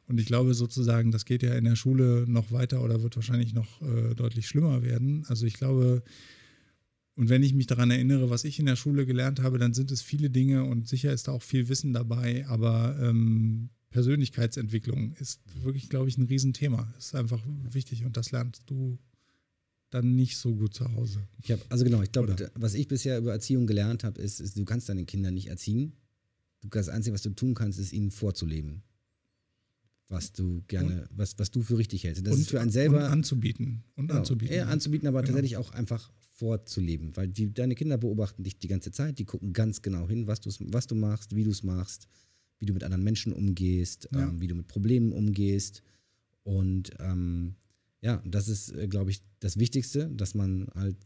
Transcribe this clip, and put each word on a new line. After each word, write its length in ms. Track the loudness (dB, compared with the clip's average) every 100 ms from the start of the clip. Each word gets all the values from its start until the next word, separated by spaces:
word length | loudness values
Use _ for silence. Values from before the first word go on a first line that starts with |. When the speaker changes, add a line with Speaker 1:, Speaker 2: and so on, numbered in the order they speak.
| -2
Speaker 1:
Und 140 | 0
ich 60 | 2
glaube 260 | 4 4
sozusagen, 600 | 4 0 0 2 4 4
das 120 | 2
geht 180 | 0 0
ja 120 | 2
in 100 | 4
der 120 | 4 4
Schule 480 | 4 6 6 4 4
noch 220 | 2 2
weiter 300 | 0 0 0
oder 200 | 2 2
wird 140 | 0 -2
wahrscheinlich 380 | 0 0 2
noch, 260 | 0 -2 -4
äh, 340 | -2 0 0
deutlich 340 | 0 0 -2 0
schlimmer 340 | 2 4 4
werden. 420 | 2 2 2 0 0
Also 180 | 0 0
ich 80 |
glaube, 480 | 0 2 4 6 4 0 -14 -20 -20 -20 _ _ _ _ _ _ 0
und 120 | 4
wenn 160 | 6
ich 100 | 6
mich 140 | 4 2
daran 240 | 4 4
erinnere, 360 | 6 4 4 4
was 140 | 0
ich 160 | -2 0
in 80 | 2
der 80 |
Schule 320 | 2 2 2 2
gelernt 340 | 0 0 0
habe, 160 | 2 2
dann 140 | 2
sind 200 | 2 -2
es 100 | -4
viele 260 | -4 -2 2
Dinge 340 | 4 4 4
und 240 | 2 -2 -2
sicher 240 | -2 0
ist 160 | -2 -4
da 40 |
auch 120 | -6
viel 240 | -2 0 0
Wissen 240 | -2 0
dabei, 520 | -2 -2 -2 -2 -2 -2
aber, 500 | 0 2 2 2 0
ähm, 720 | 2 4 4 4 4 0 -4 _ _
Persönlichkeitsentwicklung 1200 | 0 2 4 2 0 -2 -2 -2 -2 -2 -2 -4 -6
ist 200 | -10 -12 -14 -8
wirklich, 260 | -4 -4 -4
glaube 200 | -2 0
ich, 100 | 2
ein 60 | 2
Riesenthema. 680 | 2 0 0 0 0 -4 -10
Ist 160 | -8
einfach 260 | -4 -2 -2 -4 -8 -6
wichtig 340 | -6 -4 -4
und 120 | -4 -4
das 160 | -4
lernst 320 | -4 -4 -8 -8
du 320 | -4 -4 -6 _ _ _ _ _ _ _ _ _
dann 260 | 0 4 4
nicht 200 | 2 0
so 180 | -2 0
gut 180 | 0
zu 180 | -2 -4
Hause. 280 | -2 -2 -4 -8 -8
Speaker 2:
Ich 120 | -4
hab, 80 | -4 0
also 140 | 2
genau, 180 | 4 4
ich 80 | 2
glaube, 220 | 2 2
Speaker 1:
Oder? 140 | 0 -4
Speaker 2:
da, 120 | -4
was 140 | -2
ich 140 | -2 -2
bisher 280 | -2 -2 -2
über 120 | -2
Erziehung 360 | -2 0 2 4
gelernt 340 | 2 2 0
hab, 160 | -4 -4
ist, 220 | -6 -6
ist, 180 | -6 -4
du 60 |
kannst 240 | -4 -4 -4
deine 160 | -4
Kinder 260 | -4 -2 -2
nicht 160 | -4 -6
erziehen. 460 | -8 -2 -2 -2 -6 _ _ _ _ _ _
Du 60 | -6
kannst, 200 | -4 -2
das 80 | -2
Einzige, 180 | -2
was 80 | -4
du 80 | -4
tun 240 | -2 -2
kannst, 240 | 0 -2 -2
ist, 140 | -4
ihnen 180 | -2 -2
vorzuleben, 720 | -2 -4 -2 -4 -4 -6 -10 -16 _ _ _ _ _ _ _ _ _ _ _ -10
was 240 | -8 -8
du 320 | -4 -4 -4 -4
gerne, 360 | -2 -2 -2
Speaker 1:
Und 140 | -6 -6
Speaker 2:
was, 220 | -6 -4
was 140 | -4
du 100 | -2
für 160 | 0 0
richtig 240 | 0 -2
hältst. 160 | -4 -2
Und 40 | 2
das 80 |
Speaker 1:
und 60 | 2
Speaker 2:
ist 100 | 2
für 100 | 2
einen 120 | 2
selber 240 | 4 6 6 4
Speaker 1:
und 60 |
anzubieten. 720 | 2 2 0 0 -2 -4 -6 -10
Und 140 | -8 -2
Speaker 2:
Genau, 100 | 0
Speaker 1:
anzubieten. 340 | 0 0 0
Speaker 2:
eher 140 | -2 0
anzubieten, 400 | 0 0 -2 0
aber 140 | 0
Speaker 1:
Genau. 80 | 2
Speaker 2:
tatsächlich 280 | 0 0 -2
auch 120 | -6
einfach 400 | -6 -4 -6 -8 _ _ -6
vorzuleben, 800 | -2 -2 -4 -4 -2 -2 -6 -6
weil 120 | -4
die, 260 | -2 -2
deine 220 | -2 -2 -2
Kinder 200 | 0 0
beobachten 460 | 0 0 -2 -4
dich 160 | -10 -6
die 80 | -2
ganze 240 | -2 -2
Zeit, 300 | -6 -4 -4
die 40 |
gucken 280 | -6 -6 -2
ganz 280 | 0 0 0
genau 260 | -4 -2 -2
hin, 180 | -2 -2
was 140 | -4
du's, 180 | -6 -8
was 280 | -4 -4 -2
du 80 | 0
machst, 400 | 0 -2 -4 0
wie 80 |
du's 180 | 0 0
machst, 460 | -2 -4 -4 -10 -20 _ _ _ _ -6
wie 80 | -2
du 60 |
mit 80 | -2
anderen 220 | -2 0
Menschen 280 | 0 0 -2
umgehst, 760 | -2 0 2 2 2 0 -6 -6
Speaker 1:
Ja. 120 | -2 0
Speaker 2:
ähm, 120 | -2
wie 80 | -4
du 80 | -4
mit 100 | -6
Problemen 460 | -2 2 4 2
umgehst. 720 | 2 0 2 2 0 -2 -10 _ _ _ _ _ _
Und, 480 | -4 0 2 0 -4 -8
ähm, 560 | -4 -2 -2 -2 -6 -8 _ _ _ _
ja, 180 | -2 -2 -2
das 220 | -4 -2
ist, 240 | -4 -6
äh, 160 | -6 -4
glaub 200 | -2 -2
ich, 140 | -4 _ _
das 180 | -4 0
Wichtigste, 520 | 0 0 -2 -2 -4
dass 240 | -4 -4
man 320 | -2 0 -2 -4
halt 220 | -4 -4 -4